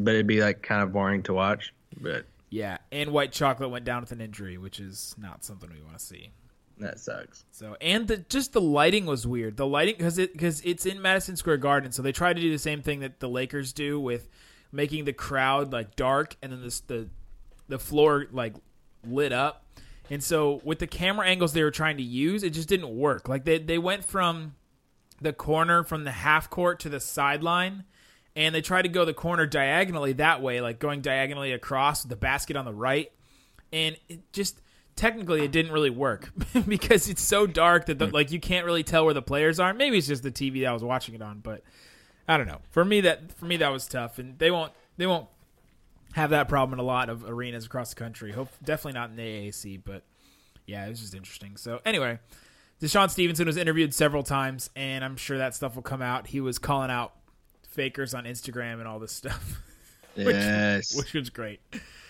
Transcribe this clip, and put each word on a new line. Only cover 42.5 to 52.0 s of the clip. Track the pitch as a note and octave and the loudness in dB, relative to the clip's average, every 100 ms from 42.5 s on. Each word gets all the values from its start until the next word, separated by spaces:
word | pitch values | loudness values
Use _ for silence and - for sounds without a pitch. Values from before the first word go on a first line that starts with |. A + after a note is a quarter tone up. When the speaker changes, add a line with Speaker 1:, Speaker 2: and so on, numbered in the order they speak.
| D2+ - | -8 -2
Speaker 2:
For | - | 2
me, | F#3+ G#3 | 4 6
that, | F3+ - D#3+ | 4 2 -4
for | - E3+ | -10 -4
me, | E3+ | 0
that | D3 | 0
was | C3 - | 0 -6
tough, | B2+ A#2+ - | -8 -8 -10
and | B2+ C3+ | -12 2
they | E3 | 4
won't, | F3 D#3 - _ - | 4 -2 -10 _ -4
they | F#3 | 0
won't | E3+ A#2+ _ _ _ _ _ _ _ - - | 0 -2 _ _ _ _ _ _ _ -8 0
have | D3+ | 2
that | D3+ C3+ | 4 4
problem | C#3+ C3 B2+ | 2 2 0
in | |
a | B2+ | 0
lot | B2+ A#2+ | 0 0
of | A#2 A2+ | -4 -8
arenas | A#2 B2 A#2 A2+ | -8 -6 -8 -8
across | B2+ A#2 | -8 -8
the | - | -10
country. | A2+ A2 G#2+ | -12 -12 -10
Hope, | G#2+ C3 - | -8 -10 -8
definitely | D3 D#3 D3 B2 | -4 -4 -4 -8
not | A#2+ | -8
in | A2+ | -8
the | |
A | A2+ G#2+ G#2 | -8 -8 -8
A | |
C, | G#2 G2+ F#2 | -10 -12 -12
but | G2 G2 - _ _ _ _ - - | -12 -14 -16 _ _ _ _ -20 -14
yeah, | G2+ G2+ | -12 -10
it | |
was | A2+ | -10
just | G#2+ | -12
interesting. | F#2+ F#2 - G2+ G2+ | -14 -16 -18 -18 -14
So | A#2 A#2+ | -10 -6
anyway, | A3 F3+ | -2 0